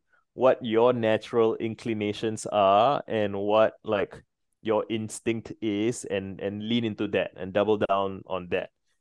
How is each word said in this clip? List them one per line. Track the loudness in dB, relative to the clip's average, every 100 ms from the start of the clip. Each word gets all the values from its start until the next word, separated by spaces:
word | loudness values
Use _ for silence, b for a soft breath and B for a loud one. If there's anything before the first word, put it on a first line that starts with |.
| _ _ _
what | 2 4 4
your | 2 4 4
natural | 4 2 0 0 2 2 2
inclinations | -4 -6 -6 -4 -4 -2 -4 -6 -4
are | 2 4 6 4 0 -2
and | -2 -2 -2
what, | 2 4 4 0
like, | -4 -2 -2 -8 _ _ _ _
your | -2 -2 0
instinct | -4 -6 -6 -4 -4 -6 -6
is, | -4 0 -2 -4
and, | -6 -6 -6 -8
and | -8 -6 -2
lean | -2
into | -2 -4 -2
that | -2 -2 -6
and | -4
double | 0 2 2
down | 2 2 0 -6 -8
on | -8 -4
that. | -6 -6 _ _ _